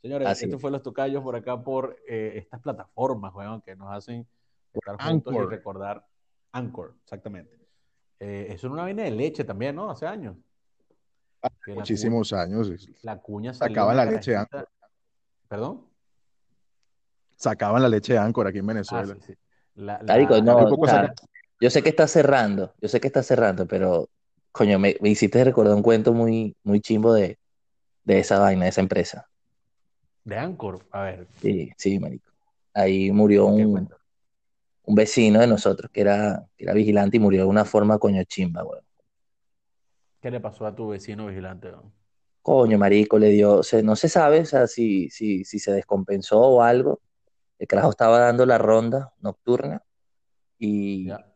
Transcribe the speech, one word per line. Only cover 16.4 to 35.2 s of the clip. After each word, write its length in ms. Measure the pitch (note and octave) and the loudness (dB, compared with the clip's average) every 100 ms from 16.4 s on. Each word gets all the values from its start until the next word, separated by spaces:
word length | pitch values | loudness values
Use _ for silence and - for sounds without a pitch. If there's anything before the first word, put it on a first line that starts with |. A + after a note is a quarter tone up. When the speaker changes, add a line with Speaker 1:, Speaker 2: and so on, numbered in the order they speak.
| _ _ _ _ _ _ _ _ _ _ | _ _ _ _ _ _ _ _ _ _
Speaker 3:
Sacaban 460 | - G#2+ G#2 A#2 | -6 -4 -2 0
la 60 | C3 | 2
leche 240 | G#2+ G#2 | 0 0
de 40 | A#2+ | 0
Anchor 280 | G#2 A#2 G2 | 0 -2 -4
aquí 120 | G2 | -4
en 60 | |
Speaker 1:
Ah, 40 | G2 | -8
Speaker 3:
Venezuela. 460 | A2 G2 A#2 G2+ G2 | -8 -8 -8 -10 -14
Speaker 1:
sí, 40 | - | -20
sí. 80 | F#2+ _ _ _ | -20 _ _ _
La, 260 | - G2+ G#2 G#2+ | -18 -14 -12 0
Speaker 2:
Marico, 280 | A2 C#3+ A2 | 2 4 4
Speaker 1:
la, 40 | |
Speaker 2:
no, 140 | A2 A#2+ | 6 6
Speaker 3:
Tampoco 260 | A2 C3+ | 6 4
Speaker 2:
o 40 | D#3 | 2
sea, 80 | G#2+ G2 | 2 0
Speaker 3:
sacaban. 60 | - _ _ _ _ | -6 _ _ _ _
Speaker 2:
yo 80 | A#2+ | 2
sé 120 | D3+ | 2
que 60 | C#3+ | 0
está 160 | D#3 D3+ | 2 2
cerrando, 680 | E3+ C#3 C3+ A2 G2 F#2+ _ | 4 4 2 0 -2 -6 _
yo 80 | G#2 | -4
sé 120 | A#2+ | -2
que 80 | C3+ | -2
está 140 | C#3 | -2
cerrando, 440 | - B2 A2 F#2 F2+ | 0 2 2 0 -4
pero, 420 | F#2+ F#2 F2 - _ _ _ _ | -2 0 -2 -4 _ _ _ _
coño, 260 | - G#3 C#3 | -2 2 4
me, 180 | G2+ - | 2 2
me 100 | G#2 | 0
hiciste 320 | G#2 G2+ A#2+ | 2 2 4
recordar 300 | B2+ B2+ G#2+ | 4 4 4
un 80 | G#2 | 4
cuento 320 | A2 A2+ A2 | 4 2 2
muy, 420 | A#2 A#2 A2+ G#2+ - | 2 0 0 -4 -8
muy 180 | G#2 G2+ | -2 -2
chimbo 320 | - A2 A2+ | 0 0 4
de, 260 | A2 F#2 - _ _ _ _ _ _ | 2 2 -6 _ _ _ _ _ _
de 140 | - G2 | 0 0
esa 180 | - G2 | 2 2
vaina, 240 | G2+ F#2+ | 4 2
de 60 | F2+ | -2
esa 100 | F#2 | -2
empresa. 480 | F#2+ F#2 F2 - - _ _ _ _ _ _ _ _ _ | -2 -2 -4 -8 -20 _ _ _ _ _ _ _ _ _
Speaker 1:
De 120 | - G2+ | -12 -10
Anchor, 420 | E3 F3+ G#2 F2+ _ | -8 -10 -12 -12 _
a 120 | G2+ | -10
ver. 260 | G2 F#2 F2 _ | -10 -12 -18 _
Speaker 2:
Sí, 280 | G#2+ G2 D2+ - | -4 -4 -8 -6
sí, 220 | G2 G2 | -4 -4
marico. 320 | D2 B1+ _ _ _ _ _ | -6 -12 _ _ _ _ _
Ahí 400 | G#2 G2 F#2+ F#2+ | -2 0 2 0
murió 420 | G2+ G#2+ G2+ G2 | 2 4 6 6
Speaker 1:
¿Qué 120 | G#2 G#2+ | 4 2
Speaker 2:
un, 60 | |
Speaker 1:
cuento? 240 | G2 F#2 _ _ _ _ _ _ _ _ _ | 0 -4 _ _ _ _ _ _ _ _ _
Speaker 2:
un 100 | - | 0
vecino 460 | G#2 G#2+ - | 2 2 4